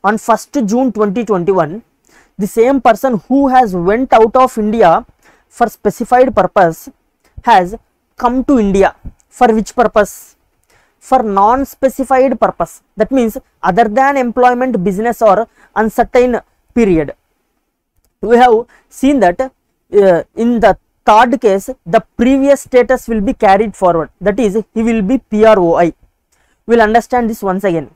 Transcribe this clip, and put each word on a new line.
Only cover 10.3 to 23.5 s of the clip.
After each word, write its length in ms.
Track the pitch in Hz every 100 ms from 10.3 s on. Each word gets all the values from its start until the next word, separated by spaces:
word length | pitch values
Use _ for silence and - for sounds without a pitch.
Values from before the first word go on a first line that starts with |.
| _ _ _ _ _ _ _
For 240 | - 262
non-specified 1160 | 226 196 208 254 277 - 269 - 262 262 262 233
purpose. 440 | 202 - 170 - _ -
That 140 | 214
means 260 | 262 226 262 _ _
other 220 | 175 185 233
than 320 | 208 269 277
employment, 680 | 247 226 247 240 262 220
business 380 | 175 185 233 233
or 260 | 220 185 226 _ _ -
uncertain 640 | 220 - 220 254 247 226 _ _ _
period. 400 | - 220 165 143 - _ _ _ _ _ _ _ _ _ _
We 160 | 196 233
have 280 | 254 220 240 _ _
seen 300 | - 269 285
that, 180 | 185 180
uh, 840 | 262 _ _ _ _ 208 196 170 - -
in 240 | 233 240
the 180 | 208 180 _ _ -
third 340 | 214 247 277
case, 280 | 226 196 196 262 -
the 160 | 196 - -
previous 440 | 240 269 277 277
status 460 | - 254 247 254 -
will 140 | 226
be 120 | 202
carried 420 | 262 208